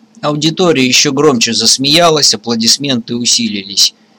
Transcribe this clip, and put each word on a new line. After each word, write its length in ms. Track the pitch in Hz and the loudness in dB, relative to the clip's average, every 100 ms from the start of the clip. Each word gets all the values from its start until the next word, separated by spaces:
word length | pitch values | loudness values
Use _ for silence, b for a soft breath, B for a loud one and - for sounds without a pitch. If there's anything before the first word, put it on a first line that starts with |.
| _ - | _ -8
Аудитория 640 | 147 151 151 156 180 135 127 | -4 -2 -2 2 2 2 2
ещё 260 | 123 147 | 2 0
громче 400 | 135 151 123 117 | 2 2 2 0
засмеялась, 800 | 104 113 - 135 160 170 151 139 | 0 0 0 2 2 4 2 0
аплодисменты 840 | 107 117 117 117 - 143 123 113 120 | -2 -4 -2 0 -2 -2 -4 -4 -6
усилились. 800 | 117 - 113 101 95 101 - b b | -2 -2 -2 -6 -6 -2 -2 b b